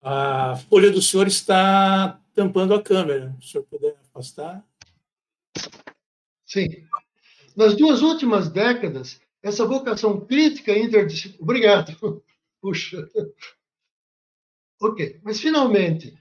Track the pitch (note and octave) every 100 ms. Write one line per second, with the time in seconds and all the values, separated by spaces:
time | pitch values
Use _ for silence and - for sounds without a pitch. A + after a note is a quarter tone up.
0 | C3+ C#3 C#3 C3+ C3 B2+ - G3+ G3+ F#3
1 | F#3 F#3+ F#3+ F#3+ - F#3+ G3 G3 F#3+ F#3+
2 | F#3+ - _ - G3 F#3 F#3 G#3 G#3 F#3+
3 | D#3+ C#3 C3 C3 - D3 - D3 D3 D3
4 | _ - - - D#3 F#3+ _ _ - _
5 | _ _ _ _ _ - - - - _
6 | _ _ _ _ _ G3 E3 - _ -
7 | _ _ _ _ _ G3 G#3+ G3+ D#4 B3
8 | D#4 D#4+ B3 G3+ D#3+ F3 A#3 A#3+ G3 C3
9 | B2+ - _ _ G3+ G#3 A3+ C4 B3+ G#3
10 | A3 G3 - C4+ D#4 - - G#3 A#3 A3
11 | E3 D#3 - - D#3+ B3+ G#3 G3 D#3+ D#3
12 | G#3+ - _ _ _ _ G3 - - F3+
13 | D#3 G#3+ G#3 _ - _ _ _ _ _
14 | _ _ _ _ _ _ _ _ G#3+ G#3
15 | D#3 - G#3 G#3+ D#4 D#4 B3+ G3+ F3 D#3+
16 | B2+ -